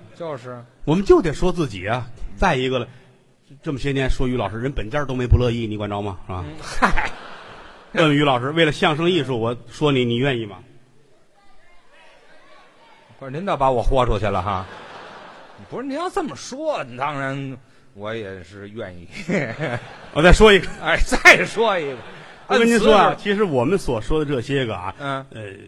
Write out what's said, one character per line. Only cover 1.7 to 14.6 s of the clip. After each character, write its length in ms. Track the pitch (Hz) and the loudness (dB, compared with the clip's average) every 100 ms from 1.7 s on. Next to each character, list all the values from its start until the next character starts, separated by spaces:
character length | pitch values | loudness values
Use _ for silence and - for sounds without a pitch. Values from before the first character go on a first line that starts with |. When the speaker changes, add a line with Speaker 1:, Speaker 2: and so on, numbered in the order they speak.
| 101 95 | -4 -4
Speaker 2:
啊。 180 | 123 110 - | -4 -6 -10
Speaker 1:
嗯。 20 | - - | -10 0
Speaker 2:
再 200 | 190 131 | 0 2
一 120 | 131 | 0
个 120 | 127 | -2
了， 80 | 117 - - _ _ _ _ 139 | -4 -12 -20 _ _ _ _ -12
这 100 | 160 | -8
么 60 | 135 | -4
些 140 | 143 | -2
年 180 | 135 131 | 0 0
说 160 | - 131 | 2 0
于 100 | 123 | 0
老 140 | 98 | -2
师， 100 | 110 | -4
人 120 | 131 | -4
本 180 | 139 104 | -4 -4
家 140 | 147 | -4
都 100 | 135 | -2
没 100 | 127 | -2
不 140 | 123 123 | 2 4
乐 140 | 123 | 4
意， 160 | 120 110 | 0 -4
你 80 | 104 | -4
管 120 | 104 | -4
着 140 | 101 | -4
吗？ 160 | 104 92 - | -6 -8 -10
是 60 | |
吧？ 120 | 92 | -10
Speaker 1:
嗯， 120 | 87 160 | -10 -12
嗨。 520 | - - 214 - 139 - - - - - - - - | -8 -2 0 0 -2 -8 -16 -18 -18 -20 -20 -20 -8
Speaker 2:
问 200 | - 156 | 0 2
于 120 | 147 | 4
老 160 | 147 123 | 2 0
师， 100 | 131 | 0
为 140 | 165 | 2
了 80 | 156 | 2
相 240 | - 185 147 | 2 0 2
声 120 | 170 | 0
艺 140 | 180 | 0
术， 160 | 127 120 | 0 -2
我 180 | 117 120 - | -2 -4 -10
说 240 | - 147 | -2 2
你， 120 | 135 | 2
你 120 | 120 120 | 2 0
愿 200 | 139 120 | 0 -2
意 80 | |
吗？ 120 | 107 92 - - _ _ _ _ _ _ 392 - - - - - - - - - - - - _ - - _ - | -6 -12 -20 -20 _ _ _ _ _ _ -20 -20 -20 -20 -20 -20 -20 -20 -20 -20 -20 -20 -20 _ -20 -20 _ -18
Speaker 1:
不 40 | |
是， 60 | 135 | -12
您 160 | 143 202 | -8 -2
倒 100 | 147 | 2
把 140 | 135 | 4
我 100 | 120 | 4
豁 240 | - 131 | 4 4
出 140 | 117 107 | 2 2
去 80 | 104 | 0
了 160 | 98 | -2
哈。 240 | 98 95 | -2 -4